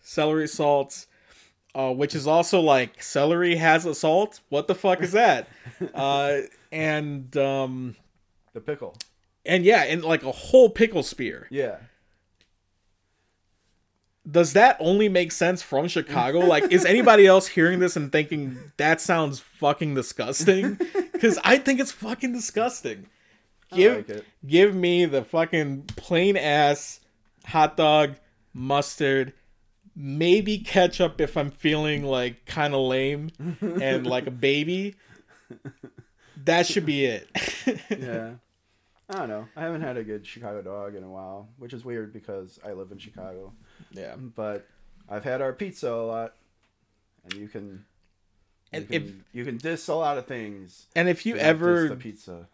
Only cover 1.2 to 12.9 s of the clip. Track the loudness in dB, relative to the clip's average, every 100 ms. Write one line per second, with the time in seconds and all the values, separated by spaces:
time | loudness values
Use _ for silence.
1.2 | _ -20 _ _ _ -4 -2 -2 -2 -2
2.2 | 2 2 4 2 6 4 2 -8 -6 0
3.2 | 0 2 0 2 4 4 2 -2 2 2
4.2 | 0 -8 _ -4 0 0 2 0 0 4
5.2 | 4 2 -4 -18 -20 -12 -10 -4 -2 0
6.2 | 0 -2 -4 _ _ -6 -4 -4 -6 -10
7.2 | -6 -2 0 -2 -4 -8 -12 -14 _ _
8.2 | _ _ _ -14 -10 -10 -12 -16 -20 _
9.2 | _ _ -2 2 6 4 2 -2 0 -2
10.2 | -2 -10 6 8 8 6 0 0 -4 -6
11.2 | -8 -8 -8 -6 -4 -6 -18 _ _ _
12.2 | _ _ _ _ _ _ _